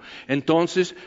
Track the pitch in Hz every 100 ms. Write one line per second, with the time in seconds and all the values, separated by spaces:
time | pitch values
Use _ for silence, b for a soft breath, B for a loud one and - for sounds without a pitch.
0 | B B B 139 135 160 170 185 175 -